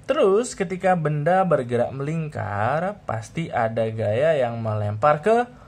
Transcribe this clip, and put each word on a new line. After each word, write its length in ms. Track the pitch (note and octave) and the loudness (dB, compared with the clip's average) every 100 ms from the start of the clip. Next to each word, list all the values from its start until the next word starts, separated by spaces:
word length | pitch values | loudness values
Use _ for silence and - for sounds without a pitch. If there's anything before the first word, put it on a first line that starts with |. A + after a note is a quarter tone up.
terus 480 | - D4 G#3+ G3 B3 | -4 2 4 4 0
ketika 400 | - F3+ F#3 F#3+ | -4 -6 -2 2
benda 480 | F3+ D3+ D3+ D3+ F#3 F#3 | 2 0 0 2 2 4
bergerak 400 | C#3+ A#2+ A#2+ - | 2 2 0 0
melingkar, 1120 | C3+ C#3 E3 D#3 A2+ G2+ G2+ A2 D3+ F3+ G#3 - | -2 -6 -4 -6 -6 -4 -2 0 0 -2 -6 -6
pasti 400 | A2+ A2 - E3 | -8 -6 -8 -4
ada 320 | A#2+ A2+ A2+ A2+ | -2 -2 0 -2
gaya 480 | A2 G#2 A2 D#3 D3+ | -2 -2 2 2 2
yang 240 | A#2+ A#2 | 0 -2
melempar 640 | A2 G#2+ G#2 G#2+ D3 D3+ | -4 -2 -2 2 2 4
ke 240 | G#3 A#3 A#3+ - | 2 2 0 -8